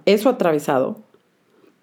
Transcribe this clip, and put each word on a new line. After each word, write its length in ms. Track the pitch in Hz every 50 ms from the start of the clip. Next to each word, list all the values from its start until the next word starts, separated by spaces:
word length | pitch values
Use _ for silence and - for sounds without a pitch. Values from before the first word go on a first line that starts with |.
| _
eso 240 | 190 202 214 - 269
atravesado, 760 | 247 240 220 175 156 147 147 - 143 127 135 214 220 - - _ _ _ _ _ _ _ _ _ _ _ _ _ _ _